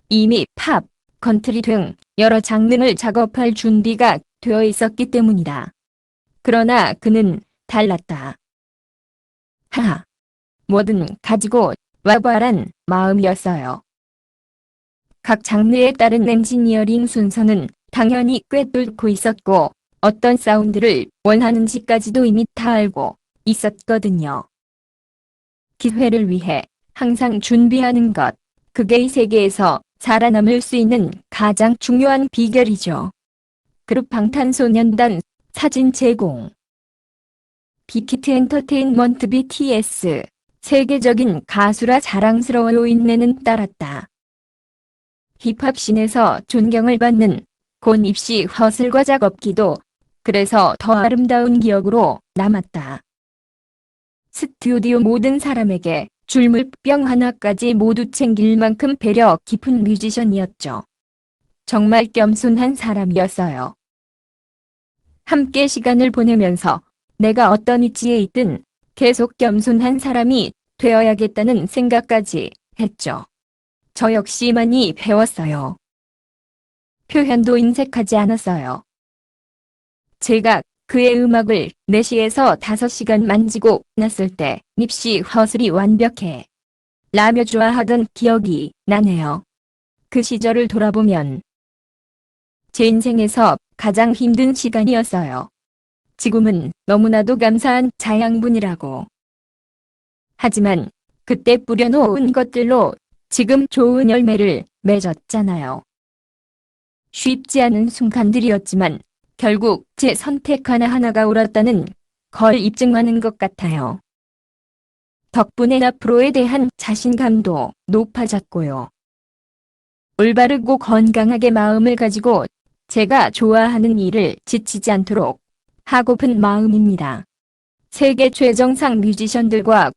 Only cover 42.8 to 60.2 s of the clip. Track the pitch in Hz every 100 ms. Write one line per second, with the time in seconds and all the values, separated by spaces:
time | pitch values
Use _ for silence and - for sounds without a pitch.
42.8 | 233 233 233 233 240 254 240 220 202 -
43.8 | 147 139 - _ _ _ _ _ _ _
44.8 | _ _ _ _ _ _ 233 220 277 262
45.8 | - 214 220 240 208 - - 240 220 226
46.8 | 233 233 240 226 214 143 - _ _ _
47.8 | 233 220 202 202 - 226 185 - 220 214
48.8 | 247 262 277 269 196 196 208 190 196 143
49.8 | _ _ _ _ - 202 196 220 175 -
50.8 | 214 220 214 247 247 240 240 240 226 202
51.8 | 196 226 175 - _ 185 202 214 - 160
52.8 | 135 139 _ _ _ _ _ _ _ _
53.8 | _ _ _ _ _ - 302 - 240 240
54.8 | 233 240 220 240 254 277 285 240 214 180
55.8 | 170 156 208 _ - 262 240 233 262 -
56.8 | 269 285 262 247 247 247 208 196 240 220
57.8 | 220 226 226 - 254 214 220 220 220 220
58.8 | 277 277 208 214 226 165 - 214 - 247
59.8 | 208 208 220 220